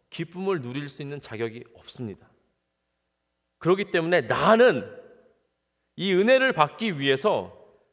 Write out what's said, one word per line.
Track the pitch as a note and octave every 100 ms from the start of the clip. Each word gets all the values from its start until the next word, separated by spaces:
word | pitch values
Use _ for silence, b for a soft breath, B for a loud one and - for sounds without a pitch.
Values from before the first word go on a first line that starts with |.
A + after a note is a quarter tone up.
| _
기쁨을 | - E3 E3+ F#3+ F#3
누릴 | A#2+ C3 C#3+
수 | -
있는 | C#3+ C#3+
자격이 | - A2 A#2 A2+ -
없습니다. | - - - A#2+ F#2 _ _ _ _ _ _ _ _ _ _ _ _ _ _
그렇기 | D#3+ F#3+ G3
때문에 | F#3 E3 F3
나는 | A2+ B2+ D#3 A3+ B3 C#3+ G2 - - - _ _ _ _ _ _ _ -
이 | F#3
은혜를 | F3+ G#3+ C4 B3+
받기 | E3+ D3 - A3 D#3
위해서 | C#3 C3+ G#3 D3+ F#2 - - _ _